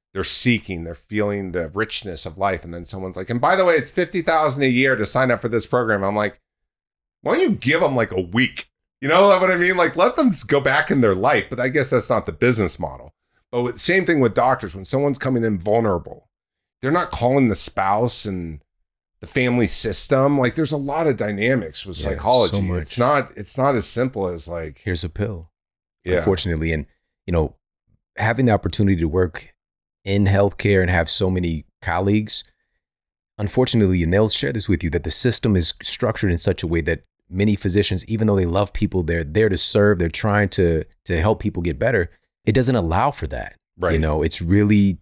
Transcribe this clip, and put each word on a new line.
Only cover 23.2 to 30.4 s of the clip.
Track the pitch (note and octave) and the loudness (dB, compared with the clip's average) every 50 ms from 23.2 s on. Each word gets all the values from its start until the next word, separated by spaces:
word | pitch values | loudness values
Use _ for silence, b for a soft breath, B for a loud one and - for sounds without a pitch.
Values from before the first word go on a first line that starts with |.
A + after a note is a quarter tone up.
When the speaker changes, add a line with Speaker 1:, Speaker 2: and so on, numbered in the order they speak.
| A#2 - - | -2 -4 -10
Speaker 1:
it's | - G#2 - - | -14 -12 -8 -4
not | C3+ B2+ C#3+ C3+ | -2 0 0 0
as | A2+ G2 | 0 -2
simple | - - A#2 B2+ C3 C3 A2 F#2+ | -2 -2 -2 -4 -4 -4 -4 -4
as, | F2+ F2 E2 D#2 F2 | -4 -6 -6 -8 -8
like, | F2 E2+ D#2+ D#2 C#2+ - _ | -8 -8 -8 -10 -12 -10 _
Speaker 2:
"Here's | G2 F2+ E2+ F2+ | -4 -2 -2 -4
a | E2+ | -4
pill," | - - G2+ A2+ G2+ E2+ E2 - _ _ _ _ _ _ _ _ _ _ _ | -6 -6 -6 -6 -6 -10 -14 -18 _ _ _ _ _ _ _ _ _ _ _
Speaker 1:
Yeah. | F2+ F#2 | -2 0
Speaker 2:
unfortunately. | F2 E2 G2+ F#2+ F#2 - F2+ E2 D#2 D#2+ E2 D#2+ | 2 2 2 0 0 0 -2 -2 -2 -2 -2 -2
And, | D2+ C#2+ - _ _ _ _ _ _ _ | -4 -6 -10 _ _ _ _ _ _ _
you | - | -2
know, | F2 E2 D#2 - - _ _ _ _ _ _ _ _ _ _ _ _ | 0 0 0 -2 -4 _ _ _ _ _ _ _ _ _ _ _ _
having | - G#2+ A2 A#2 B2 C3 | -4 -2 -2 0 2 4
the | A#2 | 4
opportunity | G#2 G2 - F2+ - - G#2 G2 G2 E2+ | 4 2 0 -2 0 2 2 2 2 2
to | E2 | 0
work | D#2 C#2+ F#2 F#2 E2+ - - - - _ _ _ _ _ _ _ _ _ _ _ | 0 0 0 0 0 -2 -8 -16 -20 _ _ _ _ _ _ _ _ _ _ _
in | G2 G2 G2+ G#2 | -2 0 2 2
healthcare | G2 G2 G2 | 4 4 4